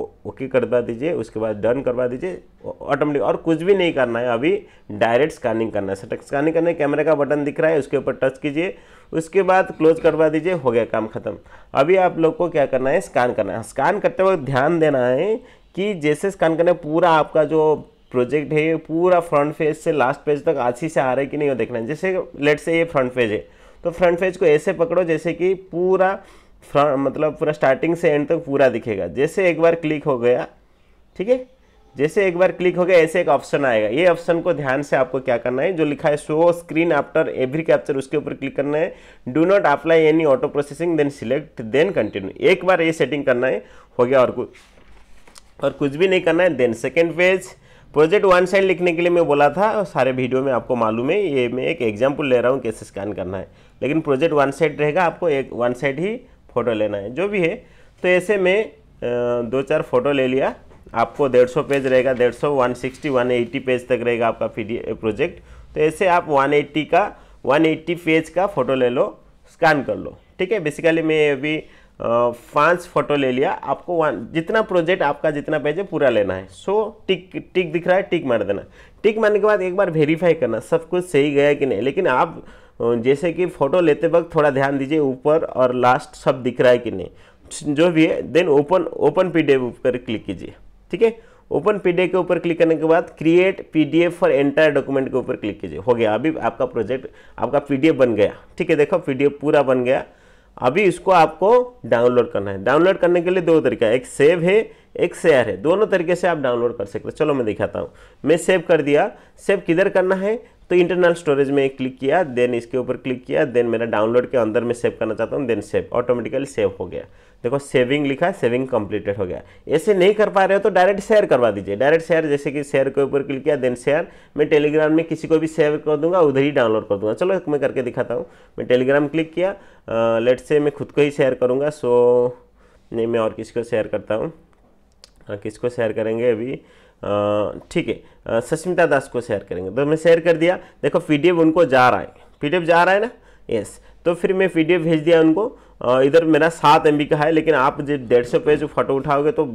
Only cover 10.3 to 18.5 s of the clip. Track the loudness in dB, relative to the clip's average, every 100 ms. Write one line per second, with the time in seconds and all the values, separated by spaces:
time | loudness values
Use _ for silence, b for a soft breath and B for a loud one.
10.3 | 0 -2 -2 0 0 0 -2 -6 -8 -10
11.3 | -10 B B B 0 2 4 2 2 0
12.3 | 0 -2 0 0 0 0 -2 -2 0 0
13.3 | 0 -4 -6 -8 -2 -2 0 -2 0 0
14.3 | 0 -2 0 0 0 0 0 0 0 0
15.3 | -4 -8 -20 _ -6 -4 -2 -2 -2 -4
16.3 | -2 -2 2 0 0 -2 0 4 2 2
17.3 | 0 0 2 2 0 -4 _ _ -2 0
18.3 | -2 -2